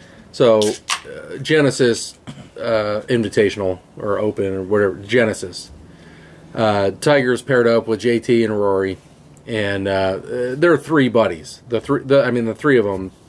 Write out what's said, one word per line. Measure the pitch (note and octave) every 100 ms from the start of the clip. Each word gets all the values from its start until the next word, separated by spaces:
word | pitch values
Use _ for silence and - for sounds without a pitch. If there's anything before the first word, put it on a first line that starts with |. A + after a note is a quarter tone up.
| - - -
So, | - B2+ A2
uh, | G#2+ - - - - C#2+ D2+ F2+
Genesis, | C3+ D#3 C#3+ - B2 A2 - - - - - -
uh, | A#2 A2 G#2 G#2 -
Invitational | B2 G#2 A#2+ G#2 G2+ F#2+ F2+ _ -
or | G#2+ F#2+
Open | G#2+ G2+ G2
or | F#2+
whatever, | F#2 G#2 G2+ F#2
Genesis. | G2+ B2 A2 F#2+ F#2 F2 - - - - - - - - -
Uh, | - A2 G2+ G2 F#2+
Tiger's | D3+ C#3+ B2+ A#2
paired | - B2+ A#2
up | A#2 A2
with | G#2+
J | A#2+ A#2
T | A#2+ A#2
and | A2 G#2+
Rory, | G2+ F#2+ F#2+ F#2 - - - - -
and, | A2 G2+ G2+ G2
uh, | F#2+ F#2+ F#2+
they're | - B2 B2 C3+ F3 D3
three | D3 D#3 B2+
buddies. | A2+ G#2 E2 C#2+ - -
The | A2+
three, | - C#3
the, | C3+ C#3
I | B2
mean, | A#2+
the | A2+
three | G#2+ D3+ B2+
of | G2+
'em, | F#2+ F#2+ -